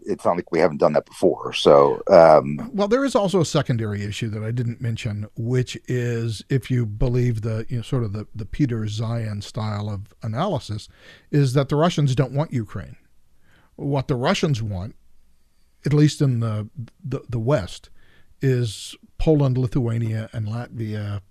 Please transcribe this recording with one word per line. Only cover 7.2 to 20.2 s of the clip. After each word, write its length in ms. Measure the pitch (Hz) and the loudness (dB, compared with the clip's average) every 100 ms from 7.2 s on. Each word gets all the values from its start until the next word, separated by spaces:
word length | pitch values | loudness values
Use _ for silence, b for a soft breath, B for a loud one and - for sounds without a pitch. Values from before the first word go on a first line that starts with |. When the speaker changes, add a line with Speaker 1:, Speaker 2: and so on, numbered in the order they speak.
| 123 110 | 0 0
Speaker 2:
the, 240 | 110 110 113 | -4 -4 -4
you 80 | 120 | -6
know, 60 | |
sort 240 | 110 135 113 | -4 -4 -2
of 80 | |
the, 120 | 104 104 | -6 -10
the 120 | 110 107 | -12 -8
Peter 340 | - 143 113 | -2 0 0
Zeihan 600 | 110 107 113 117 110 104 | -4 -4 -4 -4 -4 -8
style 460 | - - 110 104 104 | -8 -8 -6 -6 -6
of 260 | 101 101 - | -8 -12 -12
analysis, 640 | 113 110 190 147 - 104 - b b b b | -8 -4 -2 -4 -6 -10 -12 b b b b
is 220 | 147 139 127 | 2 4 2
that 120 | 135 | 2
the 80 | 147 | 2
Russians 400 | 170 175 143 127 | 2 2 2 2
don't 160 | 131 | 0
want 220 | 135 160 | -2 -4
Ukraine. 420 | 127 107 104 67 - _ - _ _ - _ _ - | -4 -6 -10 -14 -18 _ -20 _ _ -20 _ _ -10
What 320 | 147 139 - | -4 -4 -2
the 80 | 127 | 0
Russians 480 | 135 196 175 127 | 2 2 2 0
want, 320 | 110 95 101 - - - - _ _ _ _ _ 151 | -2 -6 -8 -12 -20 -20 -20 _ _ _ _ _ 0
at 80 | |
least 280 | 147 151 - | 4 4 4
in 180 | 143 120 | 0 2
the, 300 | 117 107 107 - 113 _ | -2 -4 -6 -10 -14 _
the, 200 | 147 123 - | -10 -10 -6
the 120 | 117 | -4
West, 500 | 113 147 90 - - - - - - - | 0 0 -2 -12 -20 -20 -20 -20 -20 -4
is 540 | 135 127 120 - - - - - | 0 2 0 -6 -14 -18 -18 -2
Poland, 400 | - 156 139 127 | 2 4 4 2
Lithuania, 720 | 127 147 117 117 117 110 | 0 0 -2 -2 -2 -4